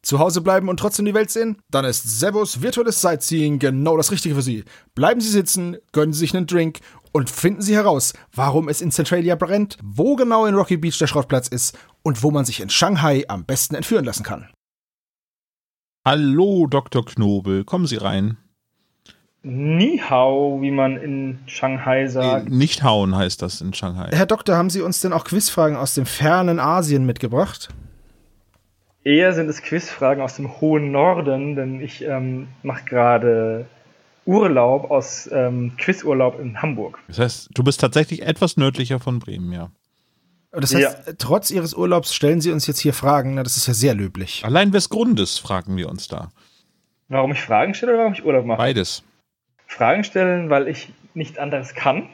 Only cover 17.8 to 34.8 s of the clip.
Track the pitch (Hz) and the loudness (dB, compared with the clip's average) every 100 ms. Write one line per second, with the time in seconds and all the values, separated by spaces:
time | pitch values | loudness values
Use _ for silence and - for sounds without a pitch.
17.8 | 170 110 98 98 104 113 _ _ _ _ | -2 -2 -2 0 -2 -4 _ _ _ _
18.8 | _ _ _ _ _ _ 139 127 143 160 | _ _ _ _ _ _ -10 -4 0 2
19.8 | 226 330 - 131 131 135 143 139 139 139 | 2 2 0 4 4 4 0 0 -2 2
20.8 | 135 131 151 139 135 131 - - 135 131 | 0 0 -6 -6 -6 -8 -12 -6 -4 -2
21.8 | 131 131 135 127 127 131 110 127 147 - | 0 0 0 0 0 0 0 2 2 2
22.8 | 135 107 95 92 92 - 90 - 85 92 | 2 4 2 2 0 -2 -8 -8 -8 -8
23.8 | 95 90 90 156 190 214 - 170 180 185 | -8 -8 -2 0 2 0 0 0 2 -2
24.8 | 175 175 190 165 - 180 - - 156 143 | -4 -2 -2 -2 -2 -2 -2 2 2 2
25.8 | 131 - 131 - 151 180 180 170 135 175 | -2 -2 -4 0 2 4 2 2 2 0
26.8 | 160 139 131 120 123 123 196 - - - | 2 2 2 -2 -2 -2 -2 -4 -16 -18
27.8 | - - - _ _ _ _ _ _ _ | -20 -20 -20 _ _ _ _ _ _ _
28.8 | _ _ 139 147 185 170 156 147 - 160 | _ _ -4 0 0 0 -4 -8 -8 -8
29.8 | 175 - 131 139 131 - 135 - 156 151 | -8 -4 -2 -2 -4 -8 -12 -4 0 0
30.8 | 143 139 160 175 143 135 143 143 131 131 | 0 0 2 2 -2 -2 -4 -6 -6 -8
31.8 | 143 - 131 131 131 127 131 - 139 120 | -12 -10 -8 -6 -4 -6 -10 -14 -10 -10
32.8 | - 123 120 117 120 113 113 113 123 _ | -2 2 4 4 4 2 0 -4 -10 _
33.8 | _ _ _ _ - 190 202 131 120 135 | _ _ _ _ 0 2 4 4 4 2